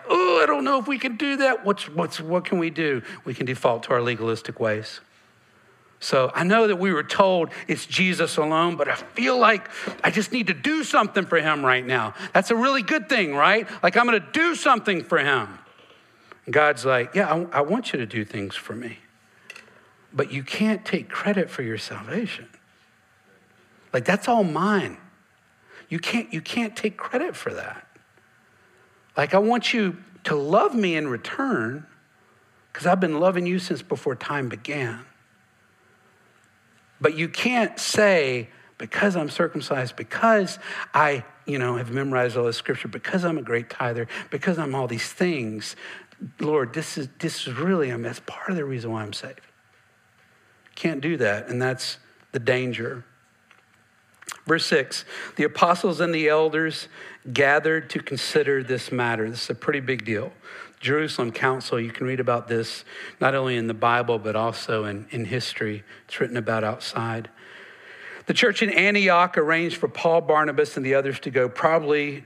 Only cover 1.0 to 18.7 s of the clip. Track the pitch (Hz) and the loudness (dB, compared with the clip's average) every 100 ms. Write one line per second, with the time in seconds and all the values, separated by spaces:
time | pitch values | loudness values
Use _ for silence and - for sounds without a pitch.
1 | 262 220 285 277 269 233 190 196 - 156 | -4 -2 -2 2 2 2 0 -2 -2 -4
2 | 165 - 160 180 175 185 165 160 156 127 | -4 -6 -2 -2 0 0 0 -2 -2 -2
3 | - - 143 123 127 127 131 113 - 127 | -6 -12 -10 -6 -4 0 2 2 2 0
4 | 120 110 113 110 - 113 113 107 110 - | 2 0 -2 -2 -6 -4 -2 -2 -6 -16
5 | - _ _ _ _ _ _ _ _ _ | -20 _ _ _ _ _ _ _ _ _
6 | - 139 127 135 175 226 214 180 190 151 | 0 2 2 2 4 4 4 2 0 0
7 | - - 190 180 156 - - 156 - 131 | 0 4 4 4 0 -4 -6 -6 -2 0
8 | 185 180 165 - 156 160 175 160 143 - | 0 2 0 0 2 2 2 2 -2 -2
9 | - - 262 254 220 208 - - - - | -6 -2 0 4 4 4 -2 -10 -10 -2
10 | - 208 196 247 185 151 285 311 240 294 | 0 0 0 -2 -2 -2 0 -2 2 4
11 | 208 202 180 165 156 147 131 127 127 127 | 4 0 2 2 2 2 4 2 2 0
12 | 107 - 190 190 196 226 262 269 185 311 | 0 -6 0 0 2 2 4 2 0 -2
13 | 302 247 160 143 165 214 202 - 180 214 | 0 0 2 4 4 4 0 0 2 4
14 | 240 220 139 302 339 320 294 240 214 175 | 4 2 0 0 0 2 4 4 2 -2
15 | - 165 143 131 104 95 - - - - | 0 2 4 2 0 -10 -20 -20 -20 -20
16 | _ _ _ - - 139 151 131 131 127 | _ _ _ -16 0 4 4 4 2 2
17 | 123 190 175 165 175 143 143 240 - 143 | 2 0 2 0 0 0 2 0 -2 -4
18 | 110 117 104 107 98 - - | -4 -6 -6 -6 -8 -8 -10